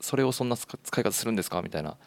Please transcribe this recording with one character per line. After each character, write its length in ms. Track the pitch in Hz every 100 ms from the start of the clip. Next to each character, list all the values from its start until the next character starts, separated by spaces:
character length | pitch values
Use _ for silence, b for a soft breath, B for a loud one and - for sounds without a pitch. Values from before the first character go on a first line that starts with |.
そ 140 | - 135
れ 60 |
を 100 | 131
そ 120 | -
ん 60 | 123
な 60 | 120
使-、 180 | - -
使 160 | - -
い 20 |
方 80 | 104
す 120 | -
る 80 | 113
ん 20 | 107
で 60 |
す 60 | -
か？」 100 | 87
み 60 | -
た 80 | 78
い 40 |
な 140 | 76 -